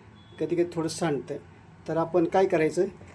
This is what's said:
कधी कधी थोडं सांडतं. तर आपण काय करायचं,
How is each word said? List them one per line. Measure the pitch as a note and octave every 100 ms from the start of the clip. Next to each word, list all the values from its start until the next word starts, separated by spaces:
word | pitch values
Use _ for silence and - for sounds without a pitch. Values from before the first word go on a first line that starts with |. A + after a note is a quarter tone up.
| - - - -
कधी | D#3 E3+
कधी | E3+
थोडं | E3 D#3+
सांडतं. | - E3+ C3+ - C#3+ - - - - -
तर | D#3+
आपण | D#3+ F3+ E3
काय | F#3+ F#3+
करायचं, | E3 D#3 F3 G3+ - -